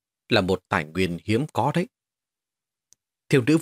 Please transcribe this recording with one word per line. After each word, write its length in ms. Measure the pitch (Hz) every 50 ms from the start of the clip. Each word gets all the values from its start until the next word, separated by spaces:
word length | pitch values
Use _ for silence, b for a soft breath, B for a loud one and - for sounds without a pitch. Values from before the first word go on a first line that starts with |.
| _ _ _ _ _ -
là 120 | - 107
một 240 | 95 90 95 - - -
tài 160 | 104 90 78
nguyên 340 | 78 80 92 95 85 87 82 -
hiếm 220 | 104 107 117 147 - -
có 200 | - 113 143 151
đấy. 140 | 170 180 - _ _ _ _ _ _ _ _ _ _ _ _ _ _ _ _ _ _ _ _ _ _ _ _ _ _ _ -
Thiếu 140 | - 139 113
nữ 120 | 127 156 165